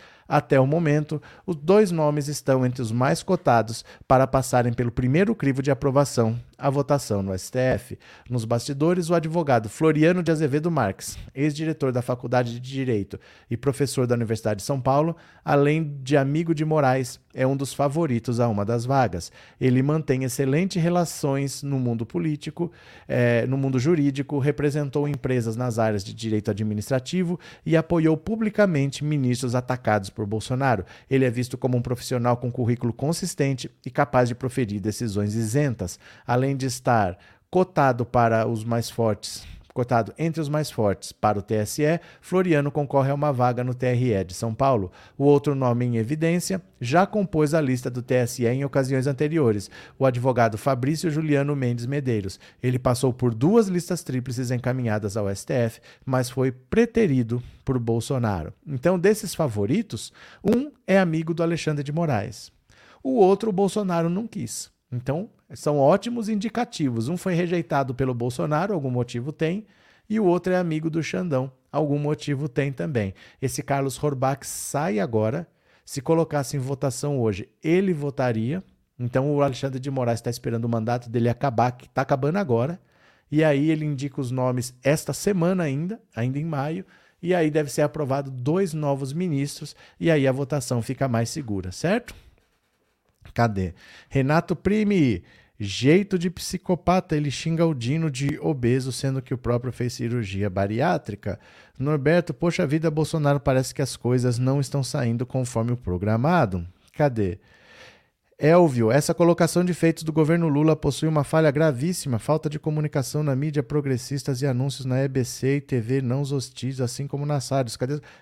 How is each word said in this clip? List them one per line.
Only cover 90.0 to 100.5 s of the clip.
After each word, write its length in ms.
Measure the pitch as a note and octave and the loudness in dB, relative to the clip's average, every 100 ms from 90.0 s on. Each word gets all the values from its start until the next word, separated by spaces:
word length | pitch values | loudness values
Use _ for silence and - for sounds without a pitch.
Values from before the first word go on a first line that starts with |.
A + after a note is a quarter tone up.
| E3 | 2
aí 160 | D#3 C3 | 4 4
a 60 | |
votação 500 | C3 C#3 D3 - A#2+ | 0 -2 -4 -2 -4
fica 280 | A2 C3 C3+ | -4 -4 0
mais 200 | A#2 A#2 | 0 -2
segura, 440 | D#3+ A#2+ G2 F#2 | -4 -6 -6 -6
certo? 420 | - D#3+ A3+ - - - _ _ _ _ _ _ _ _ _ - | -4 0 -2 -4 -20 -20 _ _ _ _ _ _ _ _ _ -8
Cadê? 400 | - A#2 G2 F#2 - - - - | 0 0 0 -4 -6 -20 -20 -4
Renato 480 | C#3 C3+ D#3+ - E3+ | 0 2 2 0 -2
Prime, 640 | F#3 G#3+ G#3 G3 C3+ F2+ - - _ - | 0 0 2 4 2 0 -6 -20 _ -10
jeito 580 | G2+ F#2 B2+ F3+ G3+ F#3 | -8 0 4 4 4 -2
de 120 | F3+ | -2
psicopata, 840 | - - F#3 - F3 - F#3 - | -6 -10 -8 -4 -2 2 0 0
ele 160 | D3+ D3 | -2 -2
xinga 360 | - D#3+ D#3+ E3 | -4 -2 0 0
o 100 | C#3 | 0
Dino 340 | A#2 D#3+ D#3+ | -2 0 -2
de 300 | B2+ C#3 D#3 | -2 -4 -2
obeso, 500 | E3 C3+ A#2 C3 C3 | -2 0 2 2 -2
sendo 320 | A#2+ C3+ C3+ | -4 -4 -4
que 120 | B2 | -4
o 40 | B2+ | -4
próprio 360 | A#2 A#2+ B2+ | -2 -2 -2
fez 200 | - B2 | -4 -6
cirurgia 560 | - A#2+ B2 G2+ F#2+ | -4 -4 -4 -4 -2
bariátrica. 880 | G2+ | -2